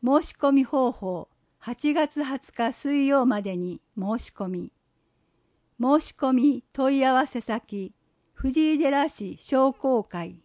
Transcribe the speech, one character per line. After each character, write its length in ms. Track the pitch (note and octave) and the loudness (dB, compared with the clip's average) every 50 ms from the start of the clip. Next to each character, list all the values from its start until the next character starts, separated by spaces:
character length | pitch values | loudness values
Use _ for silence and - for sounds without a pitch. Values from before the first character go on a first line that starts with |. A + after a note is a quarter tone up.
申 220 | - B3 C4+ D4+ E4 | 0 2 2 2 0
し 100 | - - | -2 -10
込 180 | _ - C#4 C#4 | _ 0 4 4
み 100 | C#4 C4+ | 4 2
方 300 | - - C#4 C4 A#3+ C4+ | 2 0 0 0 0 0
法、 360 | - - F#3 F#3 E3 D#3 _ _ _ _ _ _ _ | -4 -8 -8 -8 -8 -10 _ _ _ _ _ _ _
八 340 | - - A#3+ _ - D4 D4 | -12 -12 -12 _ -2 -2 0
月 300 | C#4+ D#4 C#4+ - D4 D4 | 2 0 -2 -2 -6 -6
二 160 | C4 C4+ B3+ | -4 -6 -8
十 140 | _ - _ | _ -12 _
日 180 | - A#3 A3+ | -4 -4 -4
水 360 | B3+ - - C#4 C#4+ C#4+ C#4 C4+ | -4 -4 -4 -2 0 0 2 2
曜 180 | C#4 C#4 B3+ | 2 4 2
ま 160 | B3 A#3 G#3 | 2 0 0
で 160 | G3+ G3+ F#3 F3+ | -4 -6 -6 -6
に 240 | F3+ F3+ F3 - _ _ _ - | -6 -6 -8 -12 _ _ _ -8
申 200 | F#3 G3 A3 A#3+ | -6 -4 -4 -6
し 120 | - - | -6 -12
込 160 | _ - G3+ F#3 | _ -10 -8 -8
み。 240 | F#3 F3+ F3+ - _ _ _ _ _ _ _ _ _ _ _ _ _ _ _ _ _ _ _ _ _ _ | -6 -8 -8 -10 _ _ _ _ _ _ _ _ _ _ _ _ _ _ _ _ _ _ _ _ _ _
申 200 | A#3 B3+ C#4 D4+ | 0 2 2 2
し 140 | - - - _ | 2 -2 -8 _
込 140 | - C4 | 0 2
み、 320 | C4 B3+ A#3+ D4 C#4 B3 - _ | 2 4 4 4 2 2 -4 _
問 260 | _ - C4+ C4 C#4 C4+ | _ -2 0 2 2 2
い 60 | C4 | 2
合 100 | C4 C4 | 4 4
わ 140 | B3+ C4 C4+ | 2 2 0
せ 140 | - A#3+ | -4 -8
先、 520 | A3 - A3+ A#3 _ _ - G3+ F#3+ F#3 - _ _ _ _ _ _ _ _ | -6 -4 -6 -6 _ _ -10 -10 -10 -10 -14 _ _ _ _ _ _ _ _
藤 420 | _ - C4+ B3+ D#4 D#4 D#4 D#4 | _ -4 -2 0 2 2 2 2
井 20 | C#4+ | 2
寺 300 | E4 C#4 C#4 C#4 C#4+ D#4+ | 2 2 2 2 0 -2
市 280 | - - G#3 F#3+ - - | -4 -8 -12 -12 -12 -14
商 340 | - - - C4 C4+ C4+ C4 | -8 -2 2 2 2 2 0
工 320 | - - C4+ C4 A3+ G3+ | 0 -2 0 0 0 0
会。 360 | _ - F3 E3+ F3+ - - _ | _ -8 -10 -10 -10 -12 -18 _